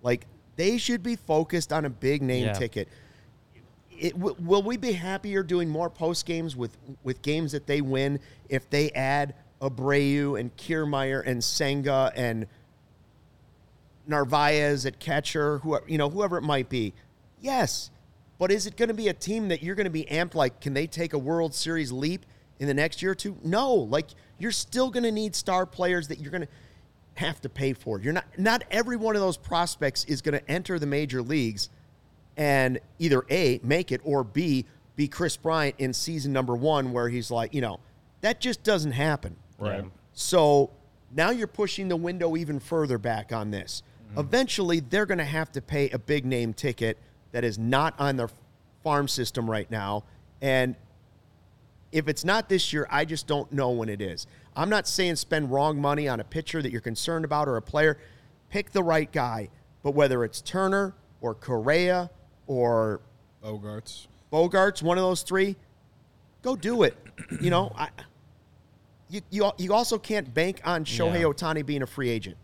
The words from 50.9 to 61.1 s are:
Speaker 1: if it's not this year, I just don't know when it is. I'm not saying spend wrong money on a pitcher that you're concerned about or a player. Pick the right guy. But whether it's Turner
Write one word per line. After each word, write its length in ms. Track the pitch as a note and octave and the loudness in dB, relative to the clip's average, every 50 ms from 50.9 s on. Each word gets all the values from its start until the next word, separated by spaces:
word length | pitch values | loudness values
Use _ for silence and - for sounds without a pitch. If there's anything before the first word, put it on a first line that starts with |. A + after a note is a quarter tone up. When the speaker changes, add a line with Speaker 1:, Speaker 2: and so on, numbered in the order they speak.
| - - _ _ _ _ _ _ _ _ _ _ _ _ - - _ - - _ | -20 -20 _ _ _ _ _ _ _ _ _ _ _ _ -20 -20 _ -20 -20 _
Speaker 1:
if 160 | - D#3 D3 C#3+ | -2 -2 0 0
it's 160 | D3+ - - | -4 -2 0
not 240 | F3 G3 A3+ G#3+ - | 2 2 2 2 2
this 240 | G3 F3+ - - | 2 2 2 0
year, 140 | - D3+ C#3+ - | -2 -4 -4 0
I 140 | C3 C#3+ D#3 | 0 0 0
just 200 | D#3+ D#3+ D3+ - | 0 -4 -8 -2
don't 240 | - D3+ C#3+ - - | -2 -2 -2 -2 -4
know 180 | D3 C#3 C3+ B2 | -4 -2 0 0
when 180 | B2 A#2+ A2+ A2 | 0 0 -2 -4
it 120 | G2+ G2+ | -4 -4
is. 260 | G#2 F#2 E2 - - - - - - - - | -4 -6 -6 -8 -12 -14 -18 -20 -20 -14 -4
I'm 140 | - D#3 G3 | -2 0 2
not 160 | G#3+ G#3 - | 2 2 2
saying 300 | - - - F#3 F3+ E3 | 0 0 0 0 0 0
spend 340 | C#3+ - - E3+ D#3 D3+ C3 | -2 -2 -2 0 0 0 2
wrong 300 | B2+ C#3 C#3+ D#3 D#3 C#3+ | 2 2 2 2 2 2
money 260 | C#3+ C#3+ C#3+ D3 D3 C#3 | 2 2 2 2 0 -2
on 120 | B2 A2+ | -2 -4
a 40 | G#2+ | -6
pitcher 380 | - - D#3+ D#3 - - E3 | -6 -8 -8 -8 -4 -4 -4
that 80 | C#3+ B2+ | -4 -2
you're 100 | B2+ A2+ | -4 -4
concerned 440 | - A#2+ A2+ - - - E3 D#3+ D#3+ | -6 -6 -6 -4 -4 -2 -2 -2 -2
about 240 | C#3+ D3+ D3 D3+ C#3 | 0 0 0 0 0
or 80 | B2+ | 0
a 60 | A2+ | -2
player. 360 | - - - D3+ D#3 D#3 D3 - - - - - - - - _ _ _ | -4 -2 0 4 4 4 4 2 -8 -20 -20 -20 -20 -20 -20 _ _ _
Pick 220 | - G3 G3+ - | -6 -6 -6 0
the 100 | - G3+ | 0 0
right 280 | F3+ E3 D#3+ D#3+ D#3 - | 2 4 2 2 2 0
guy. 380 | - D#3 B2+ B2 A2+ A2+ G#2 F#2+ - - - - - - | -2 -2 -2 -2 -2 -6 -8 -10 -12 -20 -20 -20 -20 -4
But 80 | - C#3+ | -2 0
whether 320 | C#3+ D3 D3 C3+ B2+ B2 A#2 | 4 6 6 6 6 2 0
it's 160 | G#2+ - - | 0 -2 -8
Turner 540 | - - - F#3 F#3+ F#3+ F#3+ G3 G3+ F#3+ G3 - - _ | -10 -6 -2 0 0 2 2 2 0 -2 -6 -12 -20 _